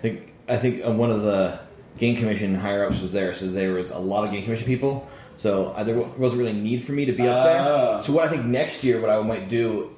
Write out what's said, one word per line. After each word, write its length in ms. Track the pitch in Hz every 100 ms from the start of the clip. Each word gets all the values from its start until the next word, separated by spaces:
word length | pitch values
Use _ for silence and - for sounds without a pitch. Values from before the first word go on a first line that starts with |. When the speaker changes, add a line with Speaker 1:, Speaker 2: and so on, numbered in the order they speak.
Speaker 1:
the, 160 | 113 - - - -
I 80 | 117
think, 280 | 123 - 117
uh, 60 |
one 200 | 110 117
of 120 | 107
the 360 | 104 98 90 - - - - -
game 180 | 120 117
commission 400 | 113 104 101 95
higher 300 | 101 101 98
ups 160 | 95
was 100 | 92
there, 220 | 98 92
so 140 | 87 95
there 260 | 95 95
was 180 | 92 90
a 60 | 87
lot 260 | 92 101
of 80 | 107
game 120 | 98
commission 220 | 107 113 127
people. 420 | 123 139 135 - - - -
So, 360 | 107 98 92 -
uh, 80 |
there 120 | 107 117
wa-, 100 | - 131
wasn't 220 | 127 120
really 120 | 117
a 40 | 104
need 200 | 107 123
for 100 | 123
me 100 | 143 135
to 60 |
be 160 | 120 123
up 160 | 123
there. 160 | 165 170
Speaker 2:
Ah. 400 | 147 143 117 107
Speaker 1:
So 120 | -
what 100 | 156 156
I 40 |
think 160 | 156 117
next 380 | 127 147 -
year, 180 | 131 113
what 80 | 110
I 120 | 107
might 280 | 110 107 95
do 400 | 117 113 107 -